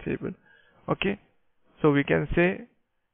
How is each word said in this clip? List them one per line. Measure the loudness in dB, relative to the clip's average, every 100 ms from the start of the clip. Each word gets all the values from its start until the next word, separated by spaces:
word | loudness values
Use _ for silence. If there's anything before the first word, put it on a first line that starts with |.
| -8
table, | -8 -8 -12 _ _ _ _ -6
okay. | -4 -4 -6 _ _ _ _ _ _
So | 2
we | 2 2
can | 0 2
say | 2 2 0 -10 _ _ _ _